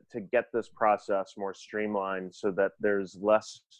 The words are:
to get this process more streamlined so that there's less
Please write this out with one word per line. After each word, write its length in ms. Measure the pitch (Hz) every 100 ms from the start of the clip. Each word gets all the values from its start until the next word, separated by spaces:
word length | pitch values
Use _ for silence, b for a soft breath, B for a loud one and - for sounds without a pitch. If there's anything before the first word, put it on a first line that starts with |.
| _
to 80 | 120
get 260 | 92 120 -
this 160 | 117 -
process 640 | - 110 104 - 98 95 -
more 160 | 98
streamlined 800 | 92 - 107 107 104 95 95 92
so 160 | - 104
that 200 | 92 98 -
there's 360 | 104 101 95 92
less 400 | 101 107 - - _